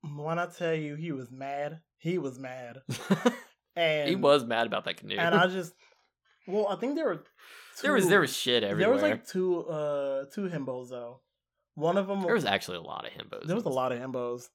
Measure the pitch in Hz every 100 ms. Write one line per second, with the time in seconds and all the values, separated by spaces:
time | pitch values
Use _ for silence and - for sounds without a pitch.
0 | 156 147 151 165 175 - 170 160 151 147
1 | 165 139 120 131 135 143 147 160 _ _
2 | 160 180 139 123 131 127 120 123 - 135
3 | - 196 247 247 - _ _ - 165 151
4 | 147 185 143 143 120 113 117 107 104 -
5 | 104 101 170 165 185 185 165 _ _ _
6 | _ _ _ _ - 202 202 185 247 294
7 | 294 160 - _ - - - - - -
8 | 180 196 143 - 127 123 104 160 196 277
9 | 302 - - 185 185 170 - 156 147 143
10 | 139 135 139 - 196 160 131 127 123 127
11 | 120 127 _ _ _ _ _ - 160 190
12 | 190 196 180 226 123 98 - 87 82 -
13 | - - - - 156 196 196 131 127 123
14 | 131 127 120 123 -